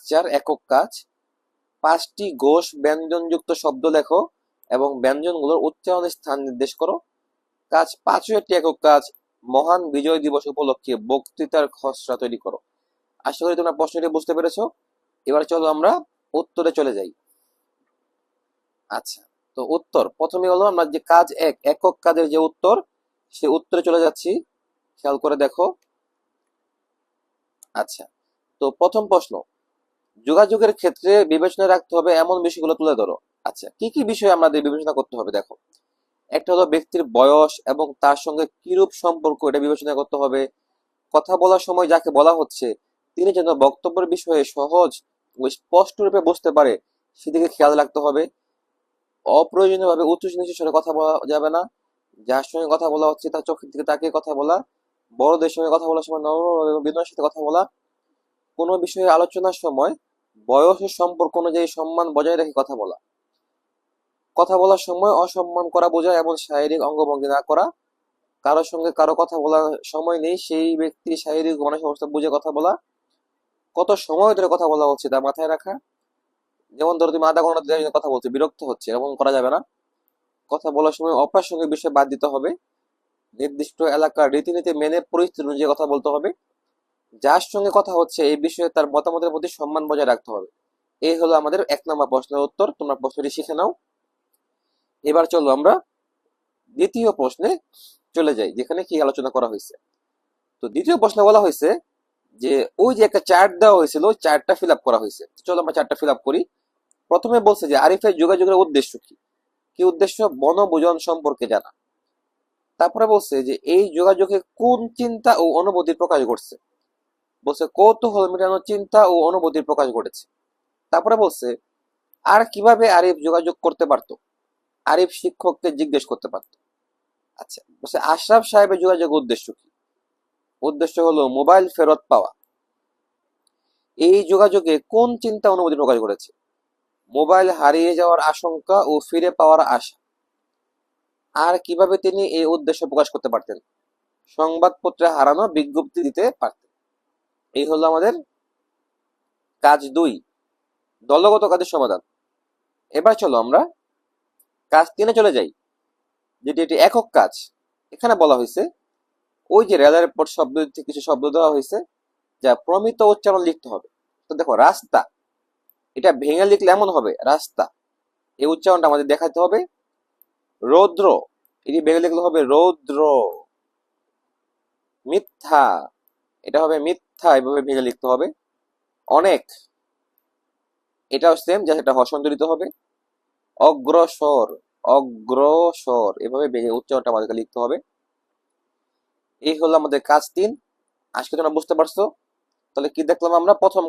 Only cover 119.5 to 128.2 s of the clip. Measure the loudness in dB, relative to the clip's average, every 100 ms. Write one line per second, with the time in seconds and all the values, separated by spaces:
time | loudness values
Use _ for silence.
119.5 | -4 -2 -2 -2 -4 -8 -12 -20 _ _
120.5 | _ _ _ _ -2 0 2 2 -2 -8
121.5 | -10 _ _ _ _ _ _ 2 2 2
122.5 | 2 4 6 6 4 4 0 -2 -2 -2
123.5 | -4 -4 -2 0 -2 -4 -20 _ _ _
124.5 | _ _ _ -2 0 0 -4 -10 -4 -4
125.5 | -2 -4 -4 -4 -4 -4 -10 -10 -14 -16
126.5 | _ _ _ _ _ _ _ _ -20 -20
127.5 | -20 _ _ -10 -6 -2 -2